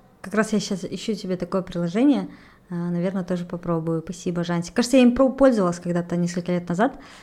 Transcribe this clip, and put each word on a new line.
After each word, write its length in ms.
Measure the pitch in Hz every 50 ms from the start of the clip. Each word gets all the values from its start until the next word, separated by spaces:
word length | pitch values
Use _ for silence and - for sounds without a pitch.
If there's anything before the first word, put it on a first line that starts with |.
| _ _ _ _
Как 120 | - 185 202
раз 200 | 208 214 214 220
я 60 | 202
щас 240 | 202 - 202 175 180
ищу 300 | - - 185 - - 214
тебе 240 | 185 - 185 185 175
такое 240 | 180 175 - 190
приложение. 680 | 180 - - 170 175 170 170 220 262 294 269 202 185 - - - - - _ _ _ -
А, 220 | 175 170 170 175
наверное, 320 | 175 175 170 190 190 196 180
тоже 220 | - 180 175 175
попробую. 560 | 175 - 175 - 175 170 165 160 165 165 160
Спасибо, 420 | 160 - 185 - - 180 170 175 170
Жансик. 320 | 175 175 170 170 - -
Кажется, 220 | - 240 240 - 262
я 60 | 247
им 120 | 240 240
про-, 140 | 247 269 254
пользовалась 500 | 262 - 277 262 240 214 185 175 175 175
когда-то 380 | - 175 175 175 170 175 180 175
несколько 340 | 175 175 - 180 175 -
лет 180 | 180 175 175 175
назад. 300 | 175 175 220 277 - - - - - -